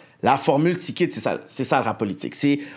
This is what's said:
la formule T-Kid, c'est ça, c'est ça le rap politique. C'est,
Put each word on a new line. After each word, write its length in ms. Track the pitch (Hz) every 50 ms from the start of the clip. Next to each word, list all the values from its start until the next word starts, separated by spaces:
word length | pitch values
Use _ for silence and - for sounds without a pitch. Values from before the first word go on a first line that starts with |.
| - - _ _
la 160 | - 113 135
formule 400 | 139 - 160 143 143 156 180 175
T-Kid, 340 | 175 - - - - 175 -
c'est 80 | - 110
ça, 180 | - 123 80 - -
c'est 160 | - - - 131
ça 160 | - 165 135
le 40 | 120
rap 120 | 117 104
politique. 380 | - 113 101 95 - - - -
C'est, 240 | - - 143 143 143 - - -